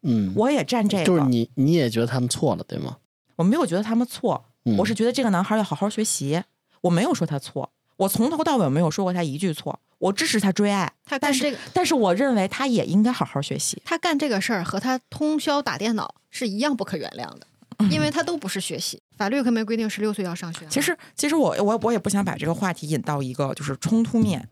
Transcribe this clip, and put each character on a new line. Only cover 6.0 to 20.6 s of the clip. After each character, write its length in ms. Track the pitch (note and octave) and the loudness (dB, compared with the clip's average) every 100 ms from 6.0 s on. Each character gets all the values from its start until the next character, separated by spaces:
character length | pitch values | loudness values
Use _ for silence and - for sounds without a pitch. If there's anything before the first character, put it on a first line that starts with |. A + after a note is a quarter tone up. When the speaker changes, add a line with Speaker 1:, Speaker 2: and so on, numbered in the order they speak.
Speaker 2:
习， 400 | A3 - C#3 D#3+ - _ _ _ | -2 -2 -2 -2 -4 _ _ _
我 80 | F3+ | 2
没 140 | E3+ | 2
有 120 | C4+ | 2
说 120 | D#4+ E3 | 0 -2
他 120 | C#3+ | -4
错， 320 | - C#3+ - _ _ _ | -6 -10 -10 _ _ _
我 120 | F#3+ | 0
从 200 | - A#3+ | 2 0
头 160 | D#4+ | 2
到 140 | D#4+ C#4 | 0 2
尾 100 | D#3 | 2
没 100 | C#3 | 2
有 120 | E3+ | 0
说 140 | E3 | 0
过 80 | F#3+ | -2
他 80 | F3+ | -2
一 160 | E3 C#3 | -4 -2
句 160 | F#3+ | -4
错， 260 | D3+ - - _ _ | -4 -8 -10 _ _
我 140 | F3+ | -2
支 140 | G3 D#4 | 0 0
持 120 | A3 | 2
他 140 | G3 | 2
追 180 | F#3+ G#3 | 2 2
爱， 220 | G3+ F3 _ - | 2 -2 _ -8
Speaker 3:
他 120 | C#4 | -2
干 140 | C#4+ | 0
这 180 | C4 C#4+ | 2 0
个 60 | A#3 | -4
Speaker 2:
但 80 | |
是， 60 | - | -4
但 140 | - F4+ | 0 2
是 80 | |
我 200 | D4+ G3+ | 4 4
认 200 | F3+ C#4 | 4 2
为 120 | A3+ F#3+ | 2 0
他 180 | - C#4 | -2 0
也 180 | A3+ | 2
应 180 | - F#3+ | 2 4
该 80 | A3 | 4
好 140 | B3+ | 2
好 160 | C#3+ C#3 | -2 -2
学 180 | C#3+ C#3+ | -4 -4
习。 220 | - - - | -4 -6 -6
Speaker 3:
他 100 | E4 | -2
干 220 | F4 D4 | 0 0
这 100 | D4 | 0
个 100 | G#3 | 0
事 140 | - | 0
儿 100 | G#3+ | -2
和 160 | F#3 F#3+ | -2 -4
他 200 | A#3+ B3+ _ | -2 -2 _
通 320 | - D4+ D#4 | -4 0 0
宵 220 | D#4 C#4+ | 0 0
打 160 | C#4+ D#3 | -2 -4
电 180 | G#3 A3 | -2 -2
脑 180 | - - _ | -4 -10 _
是 160 | - B3 | -6 -4
一 120 | G3+ | 0
样 180 | C#4+ B3 | 0 0
不 80 | |
可 140 | - E3+ | -4 -6
原 100 | G2 | -8
谅 140 | - F#2+ - | -10 -12 -14
的， 80 | - _ _ - | -20 _ _ 2
Speaker 2:
嗯。 120 | G#3 | 2
Speaker 3:
因 120 | D#4 | 4
为 80 | D4+ | 2
他 120 | D4+ | 0
都 140 | E4+ E4+ | -2 -4
不 100 | G3 | -4
是 140 | G3 | -6
学 180 | - E3 | -6 -6
习， 220 | - - _ _ | -8 -10 _ _
法 120 | G3+ | -2
律 140 | C#4 | 0
可 80 | B3 | 2
没 140 | A#3 | 0
规 120 | G#3+ A3+ | 0 -2
定 120 | A3 | -2
十 120 | G3+ | -2
六 120 | G#3+ | -4
岁 120 | G#3 | -2
要 100 | F#3 | -6
上 180 | F3 F3 | -6 -10
学 120 | E3 | -12